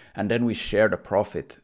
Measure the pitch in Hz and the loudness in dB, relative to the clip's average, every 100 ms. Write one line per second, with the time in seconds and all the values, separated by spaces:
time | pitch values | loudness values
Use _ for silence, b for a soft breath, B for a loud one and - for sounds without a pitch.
0 | B - 101 117 120 101 - 104 107 90 | B -6 -2 0 0 -2 -2 2 2 0
1 | - 98 101 85 - - | -2 -2 0 -6 -10 -16